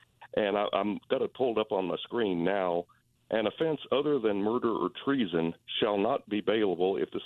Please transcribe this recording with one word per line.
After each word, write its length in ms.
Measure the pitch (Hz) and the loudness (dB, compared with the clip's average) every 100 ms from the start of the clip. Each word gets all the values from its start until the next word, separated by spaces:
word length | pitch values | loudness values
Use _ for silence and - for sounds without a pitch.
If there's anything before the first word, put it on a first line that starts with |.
| _ _ - - | _ _ -10 -2
And 220 | 104 101 | 0 0
I, 100 | 104 | 0
I'm 260 | - 101 95 - | 0 -2 -4 -2
got 120 | 127 | -2
it 120 | 113 | -2
pulled 240 | - 131 107 | -2 0 0
up 140 | 107 | 0
on 140 | 101 92 | -2 -2
my 120 | 80 | -4
screen 460 | - 120 107 87 | -6 -2 0 0
now. 420 | 85 98 92 85 - _ _ _ - | 0 0 0 -2 -4 _ _ _ -4
"An 180 | 110 107 | 0 0
offense 340 | - 160 151 - | 0 -2 -2 -2
other 260 | 127 147 147 | 0 2 2
than 240 | 110 101 | 2 0
murder 300 | 104 120 117 | 0 0 0
or 180 | 107 90 - | 0 -2 -2
treason 500 | - 139 104 85 82 85 - - | -2 0 2 0 0 -2 -8 -2
shall 180 | 113 104 | 0 2
not 300 | 104 143 - | 2 0 -2
be 120 | 104 | -2
bailable 580 | 95 107 104 82 92 98 | 0 2 2 2 2 2
if 100 | 90 | -2
the 100 | - | -4